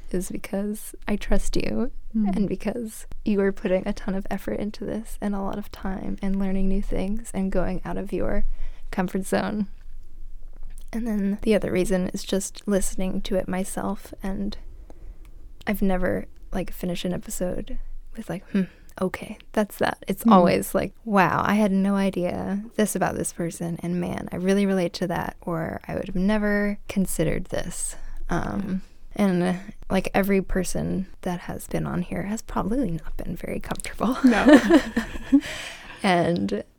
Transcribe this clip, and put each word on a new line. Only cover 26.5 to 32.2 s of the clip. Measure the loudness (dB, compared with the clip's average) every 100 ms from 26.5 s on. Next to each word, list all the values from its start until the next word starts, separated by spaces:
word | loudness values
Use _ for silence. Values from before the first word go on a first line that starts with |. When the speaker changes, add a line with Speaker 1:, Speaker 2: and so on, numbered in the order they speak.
| 2 0 -2 -4
Speaker 1:
considered | -2 0 0 0 0 -2
this." | -4 -4 -4 -6 -6 -6 -4 -2
Um, | -2 -2 -4 -4 -4 -6 -16 -10 0
Speaker 2:
Yeah. | 2
Speaker 1:
and, | 4
uh, | 2 0 -6 -10 -2
like, | 0 2
every | 2 4 2
person | 2 0 0 -2 -2 -2 -4 -6
that | -6 -6
has | -8 -10 -4
been | -4 -2
on | -2
here | -2 -4